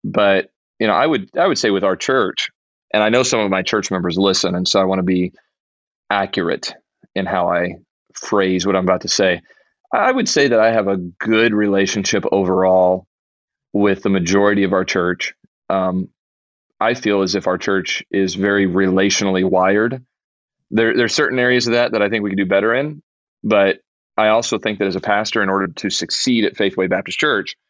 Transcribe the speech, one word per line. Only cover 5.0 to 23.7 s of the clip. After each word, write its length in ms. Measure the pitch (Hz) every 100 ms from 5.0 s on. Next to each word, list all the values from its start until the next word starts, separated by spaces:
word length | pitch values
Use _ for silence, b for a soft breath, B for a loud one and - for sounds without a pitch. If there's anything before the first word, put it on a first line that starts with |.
be 300 | 90 92 92 b b _ _ _ _ _ _
accurate 640 | 101 98 - 85 - - - _ _ _
in 120 | 98 92
how 220 | 95 87
I 280 | 87 87 87 _ _ _
phrase 520 | - - 104 95 92 95
what 100 | 95
I'm 80 |
about 180 | 92 92
to 60 | 95
say. 340 | - 95 85 b b b b b
I 180 | - 220
would 180 | 262 -
say 200 | 151 139
that 120 | 113
I 120 | 110
have 160 | 113 98
a 80 | 98
good 560 | 87 90 110 110 113
relationship 720 | 107 104 98 98 104 92 104 -
overall 760 | 98 92 92 95 92 90 92 - _ _ _ _ _ _
with 300 | 104 196 196
the 60 | 104
majority 540 | 95 87 101 101 101
of 80 | 95
our 120 | 95
church. 500 | 92 95 87 90 - - _ _ _
Um, 400 | 95 92 92 92 _ _ _ _ _ _ _
I 140 | 110
feel 280 | 120 107 101
as 120 | 95
if 120 | 95 92
our 120 | 92
church 460 | - 95 90 - -
is 240 | 98 95
very 320 | 90 101 101 95
relationally 840 | 90 95 92 98 - 101 92 92
wired. 560 | 92 92 104 113 127 127 _ _ _ _ _ _
There, 260 | 110 113 110
there 100 | 113
are 20 |
certain 300 | - 147 127
areas 260 | 123 127 120
of 80 |
that 180 | 120 120
that 100 | 110
I 60 | 104
think 140 | 110
we 80 | 104
could 80 | 95
do 80 | 95
better 260 | 98 107
in, 280 | 123 147 147 _ _ _ _
but 360 | 104 104 98